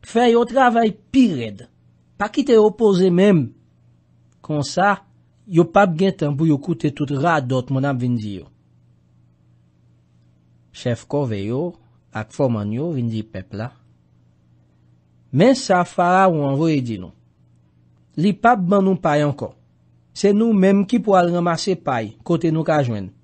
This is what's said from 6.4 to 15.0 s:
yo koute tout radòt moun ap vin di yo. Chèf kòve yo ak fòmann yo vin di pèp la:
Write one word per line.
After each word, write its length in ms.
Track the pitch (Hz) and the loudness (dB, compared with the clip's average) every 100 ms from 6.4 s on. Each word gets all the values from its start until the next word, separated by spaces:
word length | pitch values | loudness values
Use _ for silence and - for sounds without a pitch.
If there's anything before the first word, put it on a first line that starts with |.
| 165 | 0
yo 80 | 143 | 0
koute 340 | 160 165 151 | -2 -4 -4
tout 160 | 139 143 | -4 -6
radòt 640 | 139 139 147 127 131 127 | -2 0 -2 -2 -4 -2
moun 140 | 135 139 | -4 -2
ap 120 | 131 | -2
vin 160 | 123 120 | -2 -4
di 180 | 107 95 | -6 -12
yo. 80 | - _ _ _ _ _ _ _ _ _ _ _ _ _ _ _ _ _ _ _ _ _ _ - | -16 _ _ _ _ _ _ _ _ _ _ _ _ _ _ _ _ _ _ _ _ _ _ -8
Chèf 300 | 127 117 - | -6 -6 -4
kòve 320 | 143 135 104 101 | -4 -2 -4 -4
yo 280 | 123 175 170 _ _ _ - | -4 -6 -10 _ _ _ -14
ak 160 | 110 - | -12 -2
fòmann 380 | 139 113 104 | -2 -2 -4
yo 180 | 113 165 143 | -6 -6 -4
vin 140 | 120 | -4
di 120 | 110 | -6
pèp 300 | 107 95 92 | -10 -14 -14
la: 180 | 101 117 _ _ _ _ _ _ _ _ _ _ _ _ _ | -12 -12 _ _ _ _ _ _ _ _ _ _ _ _ _